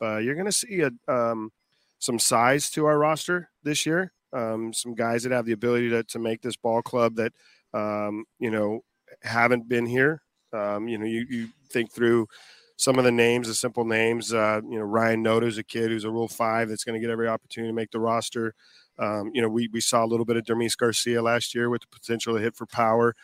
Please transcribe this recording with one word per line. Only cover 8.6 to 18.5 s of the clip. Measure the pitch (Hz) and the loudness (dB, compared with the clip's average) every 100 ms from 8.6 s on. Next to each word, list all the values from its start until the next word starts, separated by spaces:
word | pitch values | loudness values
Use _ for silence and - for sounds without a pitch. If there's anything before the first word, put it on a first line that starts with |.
| 104 113 - _ _ - | 0 -2 -10 _ _ -14
haven't | 110 117 120 123 117 | -2 2 4 2 0
been | 120 117 | -2 0
here. | 127 143 160 _ _ - | 2 2 0 _ _ -10
Um, | 110 104 104 117 | -6 -4 -4 -4
you | 107 | -4
know, | 110 | -4
you, | 113 123 | -4 -4
you | 120 113 - - | -6 -8 -14 -6
think | 123 110 | -4 -4
through | 120 117 117 107 - - - _ - | 0 4 4 0 -8 -20 -20 _ -2
some | 135 127 | 2 4
of | |
the | 123 | 6
names, | 120 117 120 113 | 6 4 4 0
the | |
simple | 110 123 120 113 | -2 -2 -2 0
names, | 110 113 117 107 | 2 2 0 0
uh, | 113 107 107 110 | 0 2 0 -2
you | 113 | -6
know, | |
Ryan | 104 113 113 113 | 0 2 2 2
Noda | 113 113 | 2 2
is | 117 107 | 2 -2
a | |
kid | - 117 113 | -6 -2 -2
who's | 113 | -2
a | 110 | -2
Rule | 113 113 | -4 -4
five | - 113 113 110 | -2 0 0 -2
that's | 107 | -4
gonna | 120 113 | -6 -4
get | 117 | -4
every | 117 113 | -2 -2
opportunity | 113 - 113 113 | -2 -6 -8 -4
to | 113 | -4
make | 107 | -4
the | 113 | -2
roster. | 113 117 - 117 113 | 0 0 -2 -6 -6